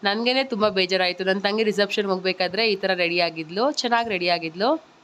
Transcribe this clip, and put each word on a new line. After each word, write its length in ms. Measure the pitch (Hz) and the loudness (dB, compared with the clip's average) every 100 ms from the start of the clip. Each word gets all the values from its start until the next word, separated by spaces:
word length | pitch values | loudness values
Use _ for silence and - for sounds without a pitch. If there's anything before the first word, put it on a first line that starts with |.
ನನ್ಗೇನೆ 400 | 202 208 240 262 | 0 0 0 0
ತುಂಬ 240 | 269 214 214 | 0 0 0
ಬೇಜಾರಾಯ್ತು. 560 | 190 185 190 180 180 | 2 0 2 0 0
ನನ್ 180 | 190 196 | 0 0
ತಂಗಿ 200 | 202 208 | 0 0
ರಿಸೆಪ್ಷನ್ಗೆ 480 | 220 190 202 220 196 | 0 2 0 0 0
ಹೋಗ್ಬೇಕಾದ್ರೆ 640 | 185 180 180 180 185 226 | 0 0 0 -2 0 0
ಈ 40 | 196 | 0
ಥರ 140 | 190 | 0
ರೆಡಿ 260 | 180 175 175 | 0 0 2
ಆಗಿದ್ಲು, 520 | 170 160 156 180 262 | 0 -2 -8 -2 0
ಚೆನ್ನಾಗಿ 360 | 285 240 233 233 | 0 0 0 0
ರೆಡಿ 200 | 190 175 | -2 0
ಆಗಿದ್ಲು. 640 | 170 160 170 226 320 - - | 0 -2 -2 0 0 -4 -20